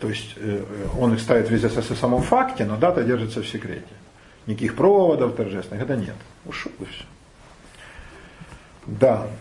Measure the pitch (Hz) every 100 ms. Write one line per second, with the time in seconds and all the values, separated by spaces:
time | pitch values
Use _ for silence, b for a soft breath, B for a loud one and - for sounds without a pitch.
0 | 104 104 - - 107 101 98 104 95 -
1 | 123 113 - 120 110 113 117 - 110 120
2 | 123 123 - 247 254 - 104 110 175 180
3 | 117 123 110 113 98 110 90 90 - -
4 | - b b b - 107 139 - 190 202
5 | 175 151 - - 101 98 - 98 87 90
6 | 90 - - - 156 139 - - 95 -
7 | - - - - B B B B B B
8 | B B B B B B B B - 107
9 | 131 113 - -